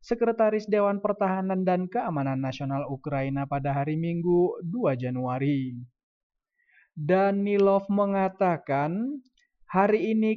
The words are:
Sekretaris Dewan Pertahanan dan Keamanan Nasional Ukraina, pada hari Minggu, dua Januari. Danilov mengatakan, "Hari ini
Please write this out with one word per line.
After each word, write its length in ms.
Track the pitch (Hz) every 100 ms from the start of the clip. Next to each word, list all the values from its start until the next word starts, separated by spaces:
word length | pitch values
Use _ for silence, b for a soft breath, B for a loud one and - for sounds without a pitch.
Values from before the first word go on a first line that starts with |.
Sekretaris 640 | - 233 226 226 220 214 208
Dewan 320 | 208 202 202
Pertahanan 640 | 208 202 190 190 185 190
dan 240 | 185 185 185
Keamanan 480 | 240 247 156 135 131
Nasional 480 | 135 127 135 139 135
Ukraina, 560 | 135 151 143 135 139 139
pada 240 | 139 139
hari 240 | 139 143 156
Minggu, 640 | 165 170 170 175 180 -
dua 400 | 170 220 202 127
Januari. 800 | 123 127 127 127 135 143 131 120 123 _ _ _ _ _ _ b b b b
Danilov 960 | - 147 185 196 196 202 202 196 196 196
mengatakan, 1040 | 202 202 196 190 185 190 170 - 139 147 180 247 285 _ _ _ _
"Hari 480 | _ 180 202 214 220
ini 240 | 220 220